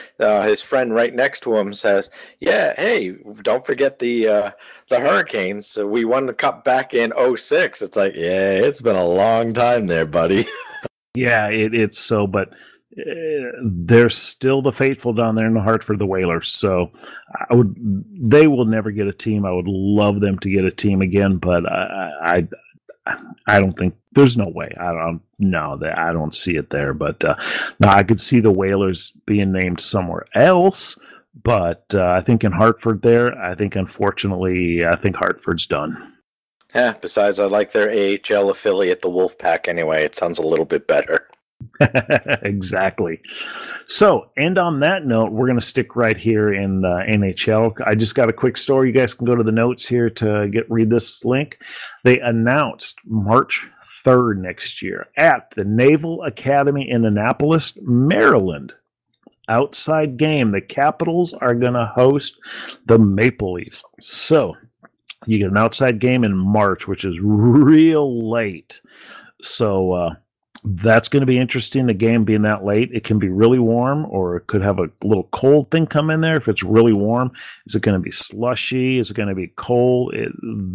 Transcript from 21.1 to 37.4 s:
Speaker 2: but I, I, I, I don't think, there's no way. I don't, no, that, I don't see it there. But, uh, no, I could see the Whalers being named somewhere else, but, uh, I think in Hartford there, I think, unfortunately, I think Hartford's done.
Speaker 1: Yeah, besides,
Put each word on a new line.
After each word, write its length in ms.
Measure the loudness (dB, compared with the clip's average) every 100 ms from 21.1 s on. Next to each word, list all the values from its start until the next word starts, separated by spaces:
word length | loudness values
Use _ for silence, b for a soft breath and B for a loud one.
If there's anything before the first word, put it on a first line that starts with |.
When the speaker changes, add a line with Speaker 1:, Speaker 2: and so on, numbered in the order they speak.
| 2 2 2
Speaker 2:
but 280 | 2 2 0
I, 460 | -4 -4 -6 -10 -4
I, 260 | 0 0 0 -10 _ _ _ -14 -10
I, 100 | -10 -12 -10 2
I 120 | 2
don't 160 | 2 0
think, 180 | -4 -4 _
there's 240 | 4 4 4
no 120 | -4
way. 240 | -6 -12 -8
I 140 | -6
don't, 300 | -4 -4 -6 _ -2
no, 360 | 0 0 -4 -6
that, 200 | -6 -4
I 140 | -2
don't 220 | -2 -4
see 200 | -6 -4
it 160 | -4 -4
there. 240 | -4 -4
But, 300 | -4 -6 -2
uh, 100 | -2 -2 B B B B
no, 80 | 4
I 160 | 6
could 160 | 4 0
see 180 | 2 4
the 140 | 4
Whalers 600 | 2 0 0 0 -4 -10 _ -2
being 240 | 0 0
named 300 | -2 -2 -4
somewhere 460 | -4 -4 -4 -8 -4 2
else, 600 | 4 6 4 0 -10 -14 B B B -6
but, 440 | 0 0 0 -4 -4
uh, 160 | 0 2
I 100 | 0
think 240 | 2 2
in 80 | 0
Hartford 500 | 2 2 2 -2 0
there, 340 | 2 4 2 -4
I 200 | -10 -4
think, 180 | -4
unfortunately, 1120 | -4 -6 -4 -4 -2 -4 -2 -2 -2 0 0 0
I 80 |
think 220 | 0 -2 -2
Hartford's 500 | -2 -2 -4 -4 -4
done. 460 | -4 -6 -10 -18 _ _ _ _ _ _
Speaker 1:
Yeah, 180 | 0 0 -2
besides, 400 | -6 -2 0 0